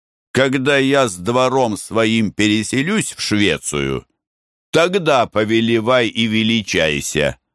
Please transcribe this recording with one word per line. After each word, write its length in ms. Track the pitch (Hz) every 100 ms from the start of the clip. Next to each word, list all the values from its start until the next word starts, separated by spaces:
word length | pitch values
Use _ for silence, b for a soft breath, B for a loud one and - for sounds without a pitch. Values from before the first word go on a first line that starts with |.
| _ _ _
"Когда 460 | - 135 135 131 139
я 320 | 135 139 123
с 80 | 90
двором 580 | 90 123 127 131 120 101
своим 560 | - 107 113 113 104
переселюсь 800 | - 104 110 107 127 160 214 -
в 80 | -
Швецию, 840 | - 104 98 73 - 73 67 65 - _ _ _ _ _ -
тогда 540 | 156 175 196 156 135 -
повелевай 840 | 104 110 113 113 113 110 127 113
и 200 | 113 113
величайся, 1120 | 110 110 113 98 85 80 71 - 76 71 - _